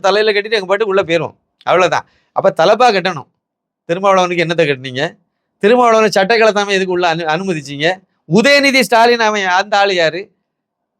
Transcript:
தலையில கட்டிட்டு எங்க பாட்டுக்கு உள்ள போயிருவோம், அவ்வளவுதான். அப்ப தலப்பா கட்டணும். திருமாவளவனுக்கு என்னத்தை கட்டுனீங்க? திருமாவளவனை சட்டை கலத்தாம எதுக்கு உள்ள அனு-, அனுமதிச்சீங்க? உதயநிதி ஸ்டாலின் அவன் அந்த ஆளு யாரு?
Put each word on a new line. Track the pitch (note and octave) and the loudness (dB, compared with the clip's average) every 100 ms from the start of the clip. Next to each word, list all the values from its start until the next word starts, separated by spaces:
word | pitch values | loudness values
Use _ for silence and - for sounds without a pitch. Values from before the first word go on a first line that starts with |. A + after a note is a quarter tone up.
| F#3+ | -2
தலையில | G3+ A3 G#3 | 0 0 -2
கட்டிட்டு | G#3 A3 | -2 -4
எங்க | F#3 | -2
பாட்டுக்கு | G3+ A3 F#3+ | -4 -2 -2
உள்ள | E3 | 0
போயிருவோம், | E3 B2+ - _ _ - | -2 -4 -12 _ _ -2
அவ்வளவுதான். | E3 F3+ D3 - _ _ - | 0 0 -2 -6 _ _ -4
அப்ப | F3 - | -2 2
தலப்பா | E3 G#3+ B3 G3 | 2 2 2 2
கட்டணும். | F3+ D#3+ - _ _ _ _ _ - | -2 -8 -14 _ _ _ _ _ -8
திருமாவளவனுக்கு | E3+ G3 F#3+ F3+ F3 E3 | -2 0 2 0 -2 -2
என்னத்தை | E3+ D3+ | -2 -2
கட்டுனீங்க? | C3+ C3 B2+ D#3 - _ _ _ _ | -4 -8 -6 -8 -8 _ _ _ _
திருமாவளவனை | G3+ B3 A#3+ A3 G#3+ | 2 2 4 2 2
சட்டை | G3 F#3+ A#3 | 0 0 2
கலத்தாம | A3 G3+ G3+ | 2 0 -2
எதுக்கு | G3 F#3+ | -2 -2
உள்ள | F3+ F3+ D#3+ | -2 -2 -2
அனு-, | |
அனுமதிச்சீங்க? | E3 D#3 G3 D#3+ C#3 C#3+ D#3 F#3 _ _ - | -2 -4 -4 -6 -8 -4 -4 -4 _ _ -2
உதயநிதி | F3 A#3 C#4+ C#4 C4 | 2 4 4 2 0
ஸ்டாலின் | B3 A#3 A#3+ A#3+ | 2 4 4 2
அவன் | A3 G#3+ F#3+ | 0 -2 0
அந்த | F3+ G3+ G3+ | 0 0 0
ஆளு | G3+ F3+ | 0 0
யாரு? | D#3+ E3 G#3 _ _ _ _ _ _ | -2 -2 -10 _ _ _ _ _ _